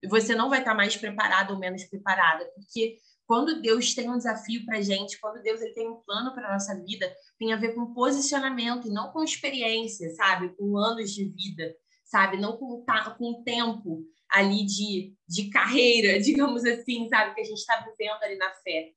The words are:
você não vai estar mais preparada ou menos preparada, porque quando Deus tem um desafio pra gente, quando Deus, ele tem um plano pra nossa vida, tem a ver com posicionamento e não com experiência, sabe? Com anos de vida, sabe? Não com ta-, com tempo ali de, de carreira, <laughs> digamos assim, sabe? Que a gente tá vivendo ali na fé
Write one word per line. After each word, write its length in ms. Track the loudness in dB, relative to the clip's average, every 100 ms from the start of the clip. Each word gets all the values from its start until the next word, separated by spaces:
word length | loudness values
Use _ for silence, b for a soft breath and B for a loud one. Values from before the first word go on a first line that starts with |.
| 4
você 260 | 4 4
não 160 | 2 4
vai 80 | 2
estar 160 | 2
mais 220 | 2 2 0
preparada 560 | -6 -2 2 2 2
ou 80 | -2
menos 240 | -4 -6
preparada, 600 | -10 -8 0 4 4 4 -2 -14
porque 400 | -10 -2 -2 -2 B B
quando 380 | _ 2 2 0
Deus 320 | 2 2 2
tem 160 | -2 -2
um 60 | -2
desafio 500 | -2 -4 -4 -6 -4
pra 140 | -2
gente, 400 | 0 0 -2 -8
quando 200 | -10 -6
Deus, 220 | -2 -2
ele 100 | -4
tem 160 | -6 -8
um 140 | -8
plano 300 | -6 -4 -4
pra 180 | -6 -4
nossa 220 | -4 -2 -6
vida, 320 | -8 -6 -6 -8 B _
tem 140 | -2
a 40 | 0
ver 200 | -2 -4
com 180 | -6
posicionamento 920 | 0 2 2 0 0 -2 -2 -2 -4 -4
e 20 |
não 220 | -4 -4
com 100 | -2
experiência, 880 | -2 -2 -4 -2 0 0 -2 -6 -10 0
sabe? 320 | 2 2 -2 -4
Com 200 | -2 2
anos 360 | 2 0 -4
de 140 | -4 -6
vida, 460 | -6 -12 -8 -8 -10 _ _
sabe? 320 | _ 4 4 2
Não 200 | -2 -4
com 260 | -8 -10
ta-, 300 | 0 0 0 -6
com 280 | -6 -6
tempo 580 | -4 0 0 -2 -6 -8 -8 B B
ali 380 | 4 4 2 0
de, 480 | 0 -2 -4 -6 -14 _
de 200 | -4 0
carreira, 680 | 0 2 6 6 6 6 4
<laughs> 0 |
digamos 460 | 4 4 4 2
assim, 440 | 0 0 -2 -4 2
sabe? 280 | 2 2 0
Que 60 |
a 20 |
gente 200 | -8 -8
tá 120 | 0 -2
vivendo 440 | -2 -6 -6 -4
ali 160 | -6 -4
na 140 | -6 -6
fé 260 | -6 -6 -6